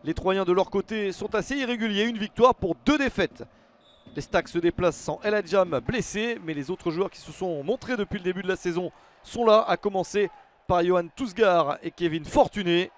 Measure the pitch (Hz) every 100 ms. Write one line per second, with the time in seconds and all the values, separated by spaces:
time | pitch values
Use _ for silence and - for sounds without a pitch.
0 | 143 165 190 190 180 180 180 196 190 220
1 | 202 175 214 214 - 277 254 240 220 202
2 | 226 226 208 - 247 - 180 165 - 294
3 | 269 - 170 - - _ _ _ _ _
4 | - - - 185 151 170 170 - 180 -
5 | - 156 208 208 170 190 180 139 - 240
6 | - 202 233 226 165 147 135 185 175 160
7 | 165 - - 151 185 156 143 254 - 240
8 | 196 208 180 185 185 185 180 170 180 -
9 | - _ - 240 226 214 - 175 208 190
10 | 170 202 196 - _ _ - 180 175 180
11 | 170 - 254 175 214 175 143 - - -
12 | 170 160 147 294 - 208 175 170 185